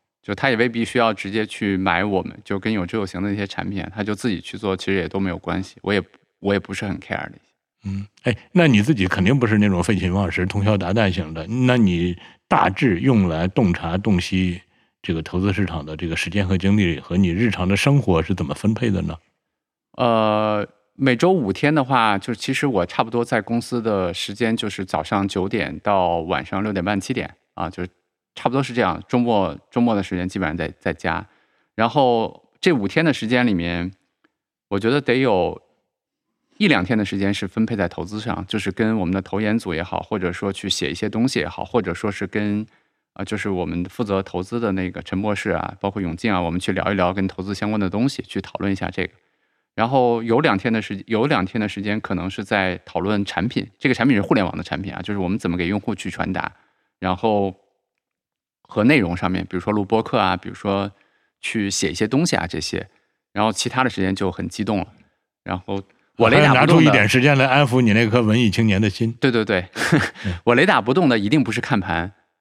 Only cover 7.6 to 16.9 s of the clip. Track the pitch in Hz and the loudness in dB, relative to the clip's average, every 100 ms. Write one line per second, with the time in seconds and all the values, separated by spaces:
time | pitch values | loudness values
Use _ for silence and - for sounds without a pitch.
7.6 | _ _ 101 98 104 _ 127 110 - 180 | _ _ -8 -8 -10 _ -4 -4 0 4
8.6 | 160 107 110 123 90 92 92 139 117 107 | 6 6 4 2 0 2 2 2 4 4
9.6 | 104 90 87 98 90 95 92 90 90 104 | 4 2 2 0 0 0 0 -2 -2 0
10.6 | 101 101 90 113 101 87 80 80 82 123 | 2 2 2 2 2 0 -4 -8 -6 0
11.6 | 127 123 98 87 90 87 - _ - - | 2 4 4 2 -2 -4 -12 _ -2 2
12.6 | 90 95 127 87 131 117 90 80 92 135 | 2 2 2 2 4 4 4 2 0 2
13.6 | 101 85 82 92 110 90 - 95 92 87 | 2 2 -2 -2 0 0 0 0 -2 -4
14.6 | - _ _ _ - 82 80 90 98 95 | -12 _ _ _ -4 -4 -4 -2 0 0
15.6 | 90 80 73 78 85 82 85 101 95 92 | -2 -4 -8 -8 -6 -4 -2 -2 0 2
16.6 | 98 104 90 | 4 4 2